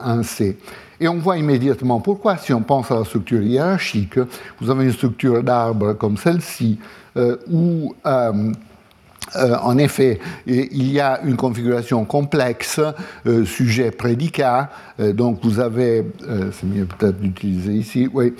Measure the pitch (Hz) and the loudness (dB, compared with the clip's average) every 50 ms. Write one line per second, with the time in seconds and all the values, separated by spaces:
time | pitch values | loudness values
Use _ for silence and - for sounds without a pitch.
0 | - 123 117 117 113 - - - 110 98 92 - - - - - - - - - | -2 -2 0 0 -2 -2 -2 -2 -2 -2 -2 -4 -8 -18 -20 -20 -20 -20 -8 -2
1 | 165 170 170 175 156 190 185 165 151 147 143 120 123 139 127 107 127 123 120 113 | -2 0 0 0 0 0 0 2 2 2 2 2 2 2 0 0 0 0 0 0
2 | - 202 202 202 - 220 190 160 - - 135 117 110 - 139 135 117 - 127 113 | 0 0 -2 0 0 0 0 0 0 0 0 0 2 2 2 0 2 2 0 0
3 | 110 - - 113 90 - 123 113 101 110 120 135 156 180 196 175 - - - 110 | 0 0 -2 -4 -2 0 0 0 2 2 2 2 2 2 0 0 -2 -2 -2 -2
4 | 101 95 - 131 127 127 - - - - - - 117 117 135 135 131 127 113 - | -2 0 0 -2 -2 -2 -4 -14 -18 -18 -14 -6 -2 0 0 2 2 2 2 2
5 | - 123 107 - - 127 120 117 127 127 123 120 117 117 113 107 104 104 107 104 | 0 -2 0 0 0 2 2 2 2 2 2 2 2 0 0 0 0 0 0 0
6 | - 104 104 104 - 170 170 175 - - - - 120 113 104 - - - - - | 0 -2 0 0 2 2 2 0 -2 -6 -6 -2 0 0 0 -2 -4 -12 -20 -20
7 | - - - 127 123 120 117 - - - 170 160 170 175 170 160 151 127 - - | -20 -8 -2 0 2 2 0 0 -4 -2 0 2 2 2 2 0 -2 -4 -6 -6
8 | - 156 135 127 120 117 104 104 107 110 107 - - - - - - _ _ _ | -2 0 2 2 2 2 0 0 0 -2 -2 -4 -8 -14 -20 -20 -20 _ _ _
9 | _ - - - - - - - 131 123 117 - - 117 123 135 147 139 - - | _ -20 -20 -18 -14 -8 -2 2 2 4 4 2 2 2 4 4 4 4 4 4
10 | 135 131 110 101 - - - - - 123 127 123 135 - - 139 127 131 139 143 | 2 2 2 0 -4 -10 -14 -10 -4 -2 0 0 0 0 -2 -2 0 0 2 2
11 | 143 135 131 120 - 147 123 113 131 127 113 117 120 120 120 120 117 - 131 117 | 2 2 0 0 0 -2 0 0 0 -2 -2 0 0 0 0 0 0 0 0 -2
12 | 110 - - 143 143 143 160 147 127 123 117 - - - - 156 151 156 151 - | 0 0 0 0 0 0 0 0 0 0 -2 -4 -6 -6 -2 -2 -2 -2 -2 -6
13 | 185 - - - - 120 117 117 110 95 - - 131 117 107 120 127 113 - - | -12 -16 -16 -6 0 2 2 2 2 2 0 0 0 2 2 2 0 0 -2 -2
14 | - 120 120 123 156 165 - - 139 127 123 127 139 143 - - - - - - | -2 0 0 0 -2 -2 -2 0 0 2 2 0 0 -2 -8 -16 -20 -14 -6 -2
15 | 110 104 98 107 120 123 113 92 - 117 104 101 123 120 110 120 127 120 117 113 | 0 0 2 2 2 0 0 0 0 0 2 2 0 0 0 0 2 2 2 2
16 | 107 - - - - - 117 101 95 90 85 - 87 92 98 101 95 90 90 - | 0 -2 -6 -12 -10 -6 -4 -4 -4 -4 -6 -6 -6 -4 -2 -2 -4 -4 -2 0
17 | - 101 92 95 104 95 92 - - 101 95 90 90 104 104 110 110 110 - 127 | 0 0 0 0 -2 -4 -4 -4 -2 -2 -2 -2 -2 0 -2 -2 -2 -2 0 0
18 | 127 127 - 135 120 120 120 - | 0 0 2 2 2 2 0 -2